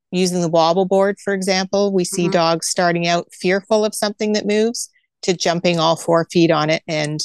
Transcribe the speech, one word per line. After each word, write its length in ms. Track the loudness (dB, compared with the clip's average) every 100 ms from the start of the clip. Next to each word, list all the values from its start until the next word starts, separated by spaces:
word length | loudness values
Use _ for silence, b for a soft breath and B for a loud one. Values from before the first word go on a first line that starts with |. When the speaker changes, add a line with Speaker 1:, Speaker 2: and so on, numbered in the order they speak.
| _
Speaker 1:
Using 300 | -2 0 0
the 80 | 0
wobble 360 | 2 2 2 2
board, 320 | 2 0 -2
for 100 | -4
example, 600 | -4 -2 -2 0 0 0
we 100 | 0
see 200 | -2 -2
Speaker 2:
Mm-hmm. 80 | 0
Speaker 1:
dogs 360 | 2 2 0 -2
starting 400 | 0 0 0 0
out 200 | -2 -4
fearful 520 | -6 -2 -2 0 0 0
of 80 | -2
something 380 | -6 -4 -2
that 140 | -2 0
moves 420 | 0 0 -4 -10 _ _ _
to 120 | -4 -2
jumping 440 | 0 0 0 2
all 160 | 2 0
four 300 | 0 0 2
feet 180 | 2 4
on 180 | 4 0
it 120 | -2 -4
and 320 | -4 -4 -6